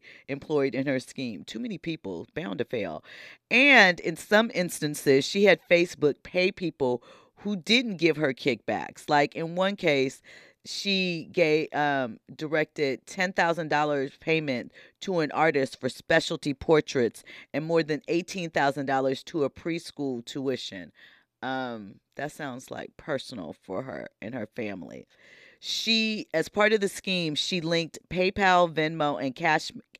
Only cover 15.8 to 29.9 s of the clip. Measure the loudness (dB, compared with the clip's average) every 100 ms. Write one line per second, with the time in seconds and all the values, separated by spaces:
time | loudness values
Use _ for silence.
15.8 | -8 -6 0 2 2 -4 -4 -2 4 4
16.8 | 4 0 0 -2 -16 -20 -8 -6 0 0
17.8 | 0 -2 -2 -2 -2 -6 -4 0 2 0
18.8 | 0 2 2 -2 -4 -2 -2 -2 -6 -6
19.8 | -8 -8 -6 -6 -8 -6 -4 -4 -6 -14
20.8 | -16 -20 -20 _ _ _ -6 -6 -6 -10
21.8 | -14 -20 _ -10 -10 -8 -10 -10 -12 -12
22.8 | -12 -12 -4 -4 -4 -12 -12 -12 -8 -8
23.8 | -6 -10 -12 -14 -10 -10 -10 -8 -8 -8
24.8 | -12 -16 -20 _ _ -20 -20 _ -8 -4
25.8 | 0 2 2 -2 -4 -4 -2 2 4 4
26.8 | 0 -4 -4 -2 -2 -2 -2 -2 0 -2
27.8 | -2 -8 -6 -2 0 2 4 6 4 2
28.8 | -2 0 -2 -2 -4 -2 0 0 -2 -14
29.8 | -18